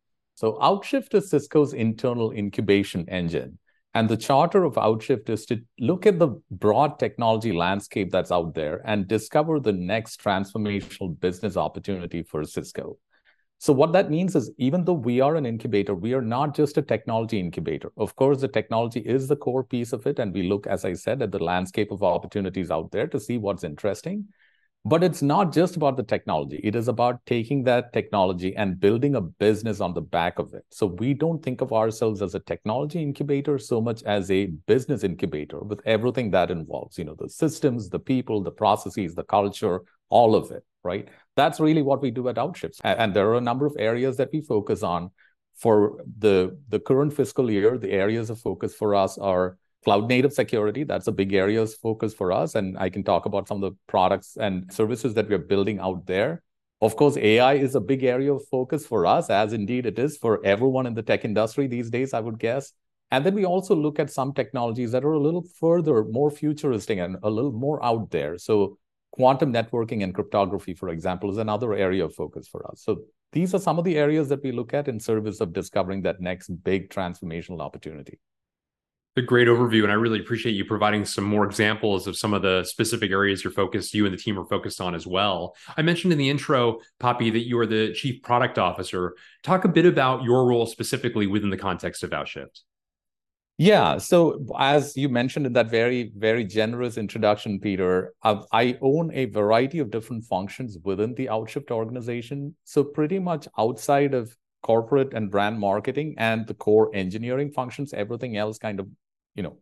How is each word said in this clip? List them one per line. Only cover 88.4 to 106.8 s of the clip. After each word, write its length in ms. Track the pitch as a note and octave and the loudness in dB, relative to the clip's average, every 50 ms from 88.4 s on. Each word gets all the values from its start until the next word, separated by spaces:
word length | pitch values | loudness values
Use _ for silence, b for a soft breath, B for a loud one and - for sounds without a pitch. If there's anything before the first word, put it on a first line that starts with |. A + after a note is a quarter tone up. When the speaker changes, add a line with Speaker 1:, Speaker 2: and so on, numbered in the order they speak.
| B2+ A#2+ - - | 2 0 0 0
Speaker 2:
Officer. 560 | G2 F2 E2+ F2+ F#2 - - F#2 F2+ E2+ - B B B B B | 0 0 0 -4 -8 -6 -4 -4 -4 -4 -6 B B B B B
Talk 240 | - - F#3 F#3 F#3 | -2 0 0 2 4
a 40 | G3 | 4
bit 180 | D#3+ E3 E3 F3+ | 4 6 6 6
about 340 | D3+ C#3+ C3+ C3 C3 B2 | 6 6 2 2 0 0
your 240 | C3 A#2 A#2+ C3 B2+ | 2 2 4 4 6
role 220 | B2 A#2+ A#2 A#2 A2+ | 4 4 2 2 0
specifically 580 | - - A2+ - - A2+ - B2 - A2 G#2 | -4 -8 -6 -4 -4 -2 -2 -2 0 0 0
within 240 | G2 G2 G#2+ G#2 G2+ | 0 0 0 0 -2
the 80 | F#2+ - | -4 -2
context 460 | G2 G2 F#2 F#2 - F2 - - - | -4 -4 -4 -4 -6 -8 -8 -8 -8
of 100 | E2+ D2+ | -6 -6
Outshift. 480 | D2+ C#2+ - - - C2+ C2 _ - _ _ _ _ _ _ _ _ _ _ _ _ _ _ _ _ _ _ _ - | -6 -6 -6 -10 -14 -14 -16 _ -20 _ _ _ _ _ _ _ _ _ _ _ _ _ _ _ _ _ _ _ 4
Speaker 1:
Yeah, 400 | D3+ G3 G#3+ F3+ A2 E2 C#2 F2+ | 6 8 8 8 6 4 2 0
so 480 | - - F3+ F3 E3+ D#3 - - A2+ A2 - - | 0 4 6 6 6 6 2 -2 -6 -8 -2 0
as 360 | C3+ C3+ C#3+ D3 C#3+ C#3+ - | 2 4 4 4 2 2 -4
you 140 | C3+ C#3 C#3+ | -2 -2 0
mentioned 380 | B2 A#2+ B2 C3 - E3 C#3+ C3 | 2 2 0 0 -2 -2 -2 0
in 60 | A#2+ | 2
that 180 | B2 A2+ A2+ | 2 2 2
very, 400 | A2+ A2+ A2+ A#2+ B2+ B2 A#2+ G#2+ G#2+ | 2 2 2 2 2 -2 -4 -6 -8
very 280 | G2+ G#2+ A2 A2 A#2 A#2 | -2 2 2 2 2 0
generous 520 | F#2 F2+ A2 A2 A2 A#2+ A#2+ B2 A#2+ A2 | -2 0 0 0 0 0 -4 -4 -4 -4
introduction, 640 | A2+ G#2+ F#2+ - A#2 A2 G#2 G#2+ G#2 - A2+ G2+ G2 | -6 -8 -6 -4 2 4 4 4 2 0 -6 -6 -4
Peter, 540 | G2 G#2+ G2 F2+ F#2+ F2+ F#2 F#2 F#2 - - _ | -2 -2 0 0 2 2 2 2 0 -2 -8 _
I, 200 | - A2+ G#2 G2+ - - | 2 2 2 2 0 -2
I 260 | - A2+ B2 B2 B2 B2 | 2 2 2 2 0 0
own 280 | - C3+ C#3 D#3+ E3+ D#3+ - | 0 2 2 2 0 -2 -2
a 100 | C3+ C3 | -4 -4
variety 540 | A#2 G2+ G#2+ G#2 G#2 A2 A#2 C3 C#3 D#3 E3 | -2 0 0 2 4 4 4 2 2 0 -4
of 100 | C#3+ G#2 | -4 -4
different 360 | G2+ A#2 A2 - B2+ A2+ A2+ | -4 -8 -8 -6 -10 -10 -8
functions 520 | - - F#2 F#2+ G2+ - - C3 A#2 G2 E2 E2+ | -4 -4 -4 -4 -6 -10 -10 -12 -12 -10 -10 -6
within 320 | G2 F#2+ F#2 G#2+ A#2 B2 | -4 -2 -2 -2 -4 -2
the 140 | C3 C3 A#2+ | -6 -6 -4
Outshift 420 | A2 A2 A2+ A2 - C#3+ C#3 - | -4 -4 -6 -6 -8 -10 -6 -4
organization. 840 | B2 A2+ A2+ A2 A#2+ B2+ A2+ A#2+ A#2+ A#2+ A#2 - C#3+ C#3 C#3 C#3+ E3 _ _ | -4 -4 -4 -4 -6 -8 -8 -6 -8 -8 -8 -8 -10 -10 -10 -10 -12 _ _
So 180 | - - D3 C3+ | -4 0 0 0
pretty 340 | C#3+ - - D3+ D3+ F#3+ G3 | 0 0 -2 -2 0 0 -2
much 300 | F#3 F3+ E3+ D3+ - - - - | -2 -2 -4 -4 -6 -8 -4 0
outside 560 | A2 A#2 C#3 - - - C#3+ C#3+ D3 C#3+ C3+ | 0 0 0 -2 0 2 2 4 4 2 0
of 240 | B2+ A2+ A2+ - _ _ _ _ _ | -2 -4 -6 -12 _ _ _ _ _
corporate 540 | - - A2+ A2+ A2+ A2+ C#3+ C#3 C3+ C3+ C3 | 0 2 4 4 4 4 2 2 2 2 -2
and 160 | A#2 A2 G2 | -4 -4 0
brand 280 | G2 G2+ G2+ G#2 A2+ A2 | 2 2 2 2 0 0
marketing 540 | G2+ G2 G2 G#2+ G#2 C3+ B2 C#3 D3+ D#3 D3 - | 0 0 0 0 0 -2 -4 -4 -4 -6 -4 -2
and 260 | A2+ A2+ A2+ A2 A2+ | 0 0 0 0 -2
the 80 | - - | -6 -8
core 380 | - - - G#2+ A2 | -4 2 4 6 6